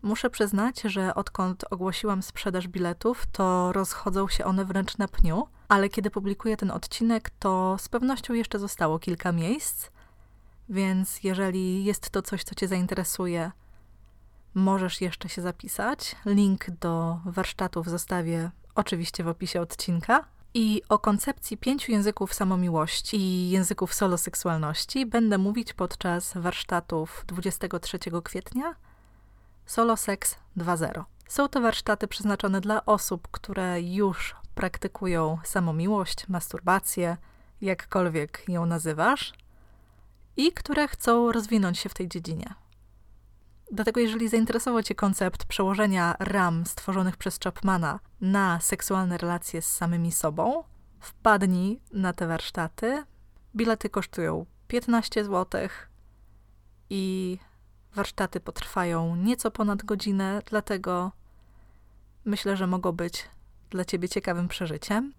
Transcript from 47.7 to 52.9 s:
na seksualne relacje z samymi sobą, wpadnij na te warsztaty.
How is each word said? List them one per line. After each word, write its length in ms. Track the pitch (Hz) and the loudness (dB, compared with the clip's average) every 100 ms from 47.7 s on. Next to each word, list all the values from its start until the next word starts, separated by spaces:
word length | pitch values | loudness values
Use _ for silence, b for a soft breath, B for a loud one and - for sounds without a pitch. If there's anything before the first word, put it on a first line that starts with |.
| 185 165 196 - - | 2 0 -4 -10 -4
na 400 | 190 196 190 170 | 2 4 4 2
seksualne 580 | - 190 - 190 185 175 | 0 -2 0 0 2 0
relacje 440 | 170 175 - 165 | 0 -2 -2 -6
z 80 | - | -4
samymi 420 | - 170 170 170 | 0 0 2 0
sobą, 520 | 165 160 156 185 294 320 - - - | 0 0 0 0 0 -4 -18 -20 -20
wpadnij 800 | - - - 208 190 180 185 233 - | -20 0 4 6 4 2 0 -4 -8
na 200 | 202 185 | -2 -2
te 140 | 170 170 | 0 -2
warsztaty. 800 | 165 - - 165 - 226 | -2 -4 -4 -6 -2 -2